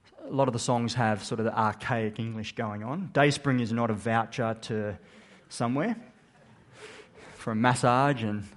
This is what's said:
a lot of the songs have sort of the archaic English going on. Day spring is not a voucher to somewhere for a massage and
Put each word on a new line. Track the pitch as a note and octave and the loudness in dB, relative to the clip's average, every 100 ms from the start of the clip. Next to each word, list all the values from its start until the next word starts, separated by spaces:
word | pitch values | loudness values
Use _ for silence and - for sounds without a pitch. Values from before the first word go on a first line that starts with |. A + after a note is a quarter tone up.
| _ - C#4 | _ -18 -8
a | |
lot | C#3 C3+ | 0 0
of | |
the | A#2 | 0
songs | - B2 A#2 A2+ | 0 0 0 2
have | A2+ G#2+ | 2 0
sort | - A#2 | -2 -2
of | A2 | -2
the | G#2+ | 2
archaic | A2 A2 - A#2+ A2 G#2+ | 0 0 -2 -2 -2 -4
English | A2+ A2+ G#2+ - | -8 -6 -8 -6
going | A#2 G#2 | -6 -6
on. | G#2+ D#3 F3 | -8 -8 -2
Day | C#3 D3 | 4 4
spring | C#3+ C#3+ B2+ | 4 2 2
is | A#2 | 2
not | A2+ A#2 | 0 0
a | |
voucher | G#2+ G#2 A2+ A2 - A2+ A2 | 0 2 2 0 -2 -2 -2
to | - A2 G#2 F#2+ - - - - - | -4 -4 -4 -6 -14 -20 -20 -20 -18
somewhere | - A#2+ C3 F#3+ A3+ - - _ _ - - - - - - - - - - | -4 -2 0 -2 -4 -8 -20 _ _ -20 -20 -20 -20 -20 -20 -20 -20 -20 -10
for | - | -4
a | A2 | 4
massage | B2 B2 B2+ B2 C#3+ C3+ | 4 6 4 4 4 2
and | A2+ G#2 G2+ | -2 -4 -6